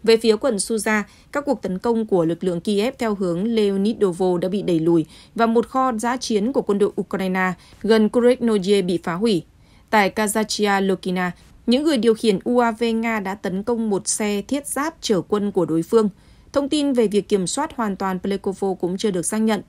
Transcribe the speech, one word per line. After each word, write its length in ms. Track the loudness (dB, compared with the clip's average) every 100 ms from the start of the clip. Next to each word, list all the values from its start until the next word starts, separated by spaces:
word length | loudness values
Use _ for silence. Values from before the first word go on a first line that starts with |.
Về 140 | 4 4
phía 180 | 4 2
quận 200 | 0 -2
Suza, 480 | -2 -2 0 -2 -4 -16 -8
các 140 | -6 -2
cuộc 160 | -4
tấn 180 | -4 -4
công 260 | -2 -2 2
của 200 | 2 2
lực 180 | 0
lượng 180 | -2 -4
Kiev 320 | -2 0 -2 -2
theo 160 | -4 -2
hướng 400 | -2 -2 0 0
Leonidovo 840 | 2 2 0 0 -2 0 0 0
đã 120 | -2
bị 120 | -2
đẩy 180 | 0 2
lùi 260 | 4 2 0 -12 -12 -2
và 100 | 2
một 220 | 2 0
kho 240 | 0 0 0
dã 200 | -4 -4
chiến 360 | -2 0 0
của 80 | -2
quân 180 | 0 0
đội 120 | 0 -2
Ukraine 520 | -6 -4 -2 0 -2 -4 -14 -8
gần 280 | 2 4 4
Kureknoye 720 | 4 4 4 0 0 2 2
bị 180 | 2 -2
phá 100 | -4
hủy. 300 | -2 0 0 -2 _ _ -20 _
Tại 220 | 2 2 0
Kazachia 680 | -2 -2 -2 0 0 2
Lokina, 500 | 0 -2 -2 -2 -4 -6 -20 -8 0
những 180 | 2
người 140 | 2 2
điều 160 | 2
khiển 260 | 2 2 0
U 160 | 0 2
A 120 | 2
V 120 | 0
Nga 360 | -2 0 -2 -2
đã 160 | -4 -6
tấn 280 | -4 -4
công 260 | -2 -2 0
một 180 | -2 -2
xe 340 | -4 -2 -2
thiết 260 | -2 -6 -4
giáp 280 | -4 -6 -6
chở 200 | 0 0
quân 300 | 0 -2 0
của 140 | 0 0
đối 180 | 0
phương. 260 | 2 2 2 -4 -20 -20 -4
Thông 160 | -4 0
tin 240 | 0 0
về 140 | 2 2
việc 220 | 0 0
kiểm 180 | -2 0
soát 280 | -4 -6 -4
hoàn 200 | -6 -4
toàn 240 | -4 -4
Plekovo 540 | -4 -4 -6 -4 -4
cũng 240 | -2 -4 -2
chưa 140 | -2
được 140 | -2 -2
xác 120 | 0
nhận. 240 | 0 0